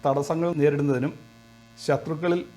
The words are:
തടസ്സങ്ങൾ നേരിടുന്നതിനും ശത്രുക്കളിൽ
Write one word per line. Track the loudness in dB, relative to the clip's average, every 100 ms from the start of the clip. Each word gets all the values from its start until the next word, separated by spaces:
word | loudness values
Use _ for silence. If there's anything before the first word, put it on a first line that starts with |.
| 0
തടസ്സങ്ങൾ | 0 0 0 0 2
നേരിടുന്നതിനും | 2 2 0 0 0 -6 -20 -20 -20 -20 -20 -12
ശത്രുക്കളിൽ | -2 -2 -2 -4 0 0 -2